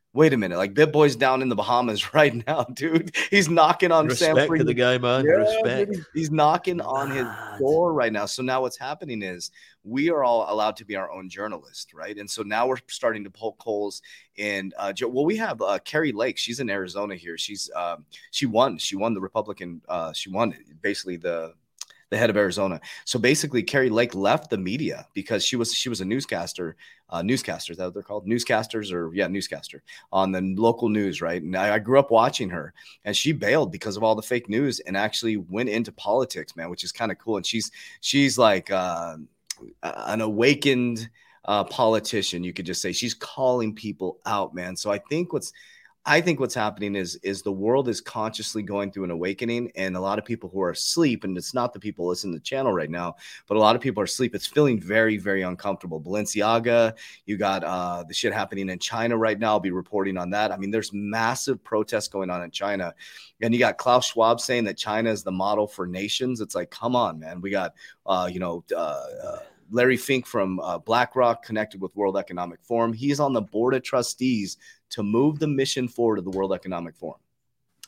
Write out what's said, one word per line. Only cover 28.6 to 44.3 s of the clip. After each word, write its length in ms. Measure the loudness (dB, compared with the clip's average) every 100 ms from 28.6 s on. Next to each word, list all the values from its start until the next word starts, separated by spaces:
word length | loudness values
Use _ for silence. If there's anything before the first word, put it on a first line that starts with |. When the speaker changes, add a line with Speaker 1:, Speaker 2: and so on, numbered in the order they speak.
| 0 -4 -4
Speaker 1:
or, 220 | -4 -4
yeah, 120 | -2 0
newscaster 560 | -2 -6 -8 -12 -18 -20 -20 -4
on 220 | 0 2
the 80 | 0
local 480 | -2 4 4 4 2
news, 320 | 0 0 -2
right? 220 | -4 -4
And 120 | -4
I, 200 | 0 2
I 40 | 2
grew 200 | 4 4
up 120 | 6
watching 380 | 6 4 2 -4
her, 220 | -6 -10 -14 -20 -12
and 100 | -4
she 180 | 0 0
bailed 400 | 0 2 4 2
because 260 | -2 -8 0
of 40 |
all 120 | 2
the 80 | 2
fake 260 | 0 -2 0
news 320 | 0 0 -2
and 160 | -4 -2
actually 400 | -2 -2 -2 -2
went 320 | -4 -4 -2
into 240 | -2 -2
politics, 640 | -6 0 0 0 -4 -12 -10
man, 140 | -10
which 140 | -10
is 80 | -10
kinda 220 | -6 -6
cool. 220 | -4 -4 -4
And 100 | -2
she's, 240 | -4 -6 -10 -20 -10
she's 380 | -2 2 4 6
like, 320 | 6 6 2
uh, 460 | -2 0 -2 -6 -10 -16 _ _ -14 -14 -12
a-, 220 | -10 -8 -4
an 80 | -2
awakened, 880 | 0 4 6 6 4 4 2 -2 -8 -14 _ _
uh, 200 | -2 0
politician, 800 | 0 2 4 4 2 -2 -2 -4
you 120 | -6
could 120 | -6 -6
just 140 | -4
say. 120 | -4
She's 220 | -2 -4
calling 600 | -6 -10 -2 2 2 0
people 440 | -4 -8 -6 -6 -6
out, 300 | -4